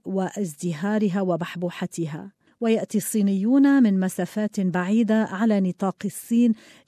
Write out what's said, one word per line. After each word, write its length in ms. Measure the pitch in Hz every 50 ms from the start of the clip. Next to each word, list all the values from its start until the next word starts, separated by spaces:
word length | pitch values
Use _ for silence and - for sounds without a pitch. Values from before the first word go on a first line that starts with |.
| -
وازدهارها 1160 | 180 190 190 185 - - 208 202 165 147 - 175 175 160 147 196 202 214 214 214 196 170 202
وبحبوحتها. 1120 | 190 185 170 160 175 - - 175 180 175 - - 190 - - 175 165 143 156 - - 202 - _ _ _ _ -
ويأتي 360 | 233 226 226 - - - -
الصينيون 840 | 202 - - - 214 202 202 196 190 196 233 269 277 277 277 277 277 240
من 160 | 208 196 185
مسافات 600 | 185 185 - - 175 - - 214 214 208 - 208
بعيدة 640 | 190 180 165 180 180 190 214 233 233 202 220 220 220
على 380 | - 190 185 233 226 208 202
نطاق 340 | 190 180 175 - 202 190 - - -
الصين 480 | 196 - - - - 233 233 240 233 214 - - - - - _